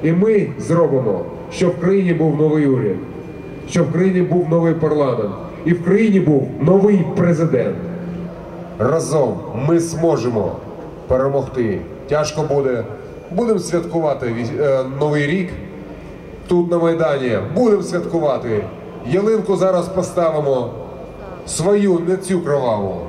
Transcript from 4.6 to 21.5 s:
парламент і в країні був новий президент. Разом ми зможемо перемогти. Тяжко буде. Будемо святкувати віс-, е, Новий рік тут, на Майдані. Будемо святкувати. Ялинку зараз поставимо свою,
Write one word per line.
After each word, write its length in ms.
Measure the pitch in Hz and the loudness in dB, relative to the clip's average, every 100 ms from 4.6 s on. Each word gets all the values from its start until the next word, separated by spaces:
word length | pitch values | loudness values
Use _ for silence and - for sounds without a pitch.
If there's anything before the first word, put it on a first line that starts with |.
| 165 | 4
парламент 580 | 160 156 151 139 113 104 92 - - 156 | 2 2 2 2 0 -2 -6 -10 -6 0
і 80 | |
в 100 | 170 175 | 0 4
країні 340 | 196 226 190 | 4 6 4
був 300 | 151 143 - - | 4 4 2 0
новий 440 | 143 196 202 196 160 - | 4 6 6 4 2 2
президент. 580 | 175 156 165 127 - - - - - - - - - - - - | 2 2 2 2 0 -2 -8 -8 -8 -8 -10 -12 -14 -14 -14 -2
Разом 540 | 117 160 - 156 170 185 - 104 139 | 0 0 0 0 0 -2 -6 -4 2
ми 120 | 170 | 2
зможемо 720 | - - 165 143 123 113 90 - - - - - - | 2 0 2 2 0 -2 -2 -4 -12 -14 -14 -14 -2
перемогти. 760 | 127 135 139 127 131 117 90 85 - - | 0 2 0 -2 -2 -2 -2 -6 -14 -4
Тяжко 340 | 147 151 - 147 | -2 -2 -2 -2
буде. 300 | 143 135 120 107 - - - - | 0 0 -2 -4 -10 -14 -16 -6
Будемо 280 | 175 233 202 | -2 0 0
святкувати 680 | - 175 - 170 156 131 123 | 0 -2 -2 -2 -2 -2 -4
віс-, 360 | 113 117 - | -4 -4 -2
е, 180 | 147 135 131 135 | 0 2 0 -2
Новий 280 | 151 147 143 | 0 0 0
рік 220 | 180 180 - - - - - - - - - - | -2 -4 -8 -12 -14 -16 -16 -16 -18 -16 -16 0
тут, 240 | 180 175 | 0 2
на 60 | 170 | 2
Майдані. 600 | 165 160 160 139 127 107 - 165 | 2 2 2 0 0 -2 -2 2
Будемо 280 | 240 202 | 4 4
святкувати. 800 | 170 175 - 170 151 127 123 107 98 - - - 113 | 2 -4 -2 0 0 0 -2 -2 -4 -10 -14 -12 -2
Ялинку 440 | 170 208 220 196 185 | 0 2 2 2 2
зараз 320 | 190 185 175 | 4 2 0
поставимо 840 | 180 175 - 170 151 139 131 117 - - - - - - - | -2 -2 0 0 2 0 0 -2 -8 -14 -14 -14 -14 -14 -14
свою, 540 | - | -10